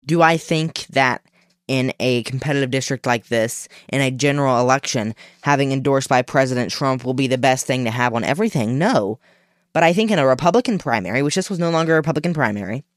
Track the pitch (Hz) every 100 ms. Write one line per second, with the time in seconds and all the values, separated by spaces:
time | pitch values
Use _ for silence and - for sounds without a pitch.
0 | 139 165 160 165 - 160 165 - - 135
1 | 131 117 _ _ _ _ - 131 127 -
2 | 123 123 113 127 151 139 131 131 - 135
3 | 127 120 _ 120 113 - - - - 135
4 | 135 127 143 143 139 123 123 135 - 127
5 | 107 - - _ - 143 139 135 139 139
6 | - 127 127 143 131 123 120 - 139 131
7 | 123 131 135 127 135 131 - 127 117 120
8 | 123 117 98 156 226 147 107 131 196 226
9 | 98 110 _ _ _ _ _ 160 165 175
10 | 226 190 135 131 - 247 254 196 143 117
11 | 90 120 143 185 - 180 170 165 165 160
12 | 156 151 175 156 120 104 95 120 -